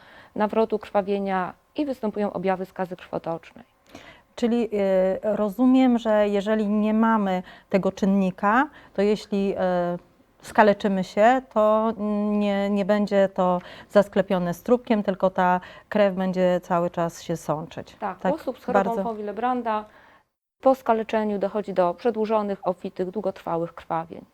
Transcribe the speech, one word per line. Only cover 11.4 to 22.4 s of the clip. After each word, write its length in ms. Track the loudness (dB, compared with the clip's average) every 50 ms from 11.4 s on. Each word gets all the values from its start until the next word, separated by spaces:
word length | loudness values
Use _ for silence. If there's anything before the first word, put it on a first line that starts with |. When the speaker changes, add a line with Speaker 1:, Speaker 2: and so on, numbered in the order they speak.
| -2 -4 -2
Speaker 2:
to 380 | 0 2 2 2 2 0 0 -2 -4 -4 -4 -2 -2 -2 -2
nie, 400 | 0 0 0 0 0 -2 -2 -2
nie 140 | 0 -2 0
będzie 440 | 0 0 0 0 0 2 2 2 2 2
to 260 | 0 0 0 0 -2 -4 -8 -18 -20 -10 0
zasklepione 640 | 2 2 4 4 2 -2 0 0 0 -2 0 -2 -4
strupkiem, 480 | -4 0 0 0 0 2 0 0 0 0
tylko 280 | -2 -4 0 0 -2
ta 300 | 0 2 2 2 2 0 -2 -6 -20 -20 -14 -6
krew 260 | 0 2 2 2 2
będzie 460 | 0 -2 -2 0 2 2 2 2 0 -2
cały 280 | 0 0 0 0 0
czas 320 | -2 -2 -4 -4 -4 -8 -8
się 140 | -6 -6
sączyć. 600 | -6 -4 -4 -6 -6 -6 -12 -12 -14 -14 -14 -14 -10
Speaker 1:
Tak, 200 | -10 -10 -8 -4
Speaker 2:
Tak, 120 | -2 -2 -2
Speaker 1:
u 20 |
osób 240 | -2 -4 -10 -10 -10
z 60 | -6
chorobą 260 | 0 0 0 2 2
Speaker 2:
bardzo. 120 | -2 -2 -4
Speaker 1:
von 140 | -4 -6
Willebranda 680 | -8 -8 -10 -8 -4 -4 -2 -2 -2 -2 -2 -4 -4 -4 -8 -18 -20 -20 -20 -20 _ _ _ _ _ _ _ _ _
po 140 | 2 2 2
skaleczeniu 640 | 2 2 0 0 0 0 -2 -2 -2 0 0 -2 -2
dochodzi 340 | -2 -2 -2 -4 -6 -4 0
do 220 | 0 0 0 0
przedłużonych, 720 | -2 -2 -2 0 0 -2 0 0 -2